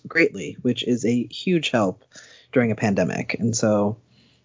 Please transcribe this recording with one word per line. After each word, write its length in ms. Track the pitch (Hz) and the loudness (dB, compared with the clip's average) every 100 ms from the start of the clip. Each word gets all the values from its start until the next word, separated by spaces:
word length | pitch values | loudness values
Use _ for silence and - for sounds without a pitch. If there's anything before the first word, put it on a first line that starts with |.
| - | -8
greatly, 500 | - 165 101 92 - | 0 0 0 -10 -6
which 220 | 127 113 | -2 -2
is 220 | - 123 104 | 0 -2 0
a 220 | 120 117 | 0 -2
huge 400 | - - 175 147 | -6 -2 0 0
help 320 | 123 98 90 _ - - - - | 0 0 -2 _ -20 -20 -20 -4
during 200 | - 120 | 2 2
a 40 | 107 | 2
pandemic. 600 | 107 98 90 - - - | 0 2 0 -2 -6 -2
And 160 | 117 113 | 0 2
so 420 | 110 107 104 113 _ _ _ _ | 2 2 2 -2 _ _ _ _